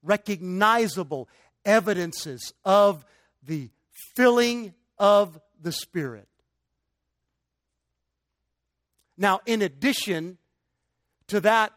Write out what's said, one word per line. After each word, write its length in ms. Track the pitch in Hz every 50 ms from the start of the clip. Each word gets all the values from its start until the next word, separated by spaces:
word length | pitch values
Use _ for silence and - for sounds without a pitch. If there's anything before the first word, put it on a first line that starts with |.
recognizable 1300 | _ 151 202 202 _ - 202 165 175 185 180 190 208 214 226 233 233 208 135 190 175 139 151 135 120 _ _ _ _ _ _ _ _
evidences 880 | 196 208 226 180 202 202 180 175 165 151 - - 156 131 120 - - - _ _
of 400 | 190 190 202 202 202 190 151 135 _ _ _ _ _ _ _ _
the 260 | 131 160 151 131 110 _ _ _ _ _ - - - _
filling 580 | - 247 247 240 240 240 240 240 240 233 202 170 _ _ _ _
of 420 | _ 202 202 208 202 208 180 156 160 _ _ _ _
the 100 | 151 170
Spirit. 560 | 160 - - _ _ 175 147 131 117 104 98 _ _ _ _ _ _ _ _ _ _ _ _ _ _ _ _ _ _ _ _ _ _ _ _ _ _ _ _ _ _ _ _ _ _ _ _ _ _ _ _ _ _ _ _ _ _ _ _ _ _ _ _ _ _ _ _ _ _
Now, 240 | - 190 202 190 190 _
in 160 | - 226 220
addition 760 | 202 180 135 139 165 269 262 - - 214 180 160 165 180 - _ _ _ _ _ _ _ _ _ _ _ _ _ _ _ _ _ _
to 140 | - 196 208
that 320 | 170 208 220 226 214 208 _